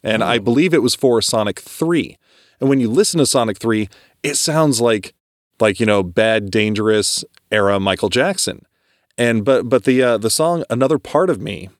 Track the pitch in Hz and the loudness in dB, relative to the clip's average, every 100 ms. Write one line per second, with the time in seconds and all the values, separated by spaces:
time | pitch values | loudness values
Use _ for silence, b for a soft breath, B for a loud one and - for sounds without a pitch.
0 | 131 110 101 117 104 120 180 160 123 - | -2 -2 0 0 0 2 2 2 0 0
1 | 135 117 - 113 104 95 - - 160 170 | 2 2 0 -2 -2 -6 -14 -6 -2 -2
2 | 107 - b b b b 135 139 117 123 | -4 -10 b b b b 0 2 2 0
3 | 214 170 135 135 113 104 113 110 104 b | 0 0 0 0 -2 -4 -2 -2 -2 b
4 | b b 139 139 - 156 156 117 117 107 | b b -6 -4 -2 2 2 2 0 0
5 | - _ _ _ _ _ 110 95 110 104 | -4 _ _ _ _ _ 0 2 0 0
6 | 92 90 110 113 101 110 107 107 107 107 | 0 0 2 0 0 0 0 0 0 0
7 | 101 - - _ _ 107 98 101 98 95 | 0 -6 -10 _ _ 0 2 2 0 -2
8 | 104 117 165 185 - - _ _ _ _ | -2 0 -2 -2 -6 -8 _ _ _ _
9 | _ - 120 113 104 131 113 123 135 127 | _ -2 0 0 2 0 2 0 2 2
10 | 123 113 110 - 160 170 - 117 135 147 | 2 2 0 -2 -2 -2 -4 -2 0 0
11 | - 151 185 117 156 90 98 _ | 0 0 0 -2 -6 -10 -14 _